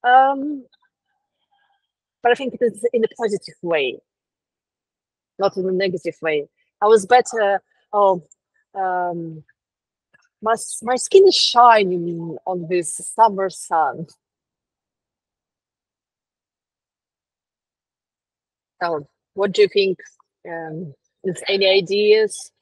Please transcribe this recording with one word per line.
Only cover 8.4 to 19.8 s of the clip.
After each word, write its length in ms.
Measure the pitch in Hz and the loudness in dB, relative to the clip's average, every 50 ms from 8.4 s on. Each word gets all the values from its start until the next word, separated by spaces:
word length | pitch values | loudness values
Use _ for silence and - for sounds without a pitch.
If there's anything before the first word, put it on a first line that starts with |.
| _ _ _ _ _ _ _ | _ _ _ _ _ _ _
um, 680 | 196 190 185 185 180 180 175 175 170 165 165 160 156 147 _ _ _ _ _ _ _ _ _ _ _ _ _ _ _ _ _ _ _ | -6 -4 -4 -2 -4 -4 -4 -6 -8 -10 -12 -14 -16 -20 _ _ _ _ _ _ _ _ _ _ _ _ _ _ _ _ _ _ _
my 100 | - 214 | -4 -4
s-, 280 | 226 - - - - - | -4 -4 -4 -12 -14 -10
my 140 | - 226 254 | -6 -4 -4
skin 320 | 247 - - - 381 392 381 | -4 -4 4 4 6 6 6
is 60 | 349 | 4
shining 1040 | - - - - 240 240 240 226 214 202 180 180 175 170 175 170 165 165 165 160 - _ | 2 -2 0 4 6 6 8 6 6 4 0 -2 -4 -4 -6 -6 -8 -8 -10 -12 -10 _
on 200 | - 185 180 170 160 | -8 -8 -8 -6 -4
this 260 | 180 175 165 - - | -4 -4 -4 -4 -10
summer 560 | - - - - - 220 226 196 190 190 190 | -12 -14 -12 2 4 4 4 4 0 -4 -4
sun. 560 | - - - - 185 160 156 139 127 147 165 - _ _ _ _ _ _ _ _ _ _ _ _ _ _ _ _ _ _ _ _ _ _ _ _ _ _ _ _ _ _ _ _ _ _ _ _ _ _ _ _ _ _ _ _ _ _ _ _ _ _ _ _ _ _ _ _ _ _ _ _ _ _ _ _ _ _ _ _ _ _ _ _ _ _ _ _ _ _ _ _ _ _ _ _ _ _ _ _ _ _ _ _ _ _ | -6 -10 -10 -4 -2 0 0 -2 -4 -8 -14 -16 _ _ _ _ _ _ _ _ _ _ _ _ _ _ _ _ _ _ _ _ _ _ _ _ _ _ _ _ _ _ _ _ _ _ _ _ _ _ _ _ _ _ _ _ _ _ _ _ _ _ _ _ _ _ _ _ _ _ _ _ _ _ _ _ _ _ _ _ _ _ _ _ _ _ _ _ _ _ _ _ _ _ _ _ _ _ _ _ _ _ _ _ _ _
So, 240 | 180 170 165 151 147 _ _ _ _ _ _ | -6 -4 -4 -6 -8 _ _ _ _ _ _
what 180 | 190 196 202 | -4 -4 -2
do 100 | 185 - | 2 2
you 60 | 208 185 | 2 2
think? 300 | - 202 | 2 0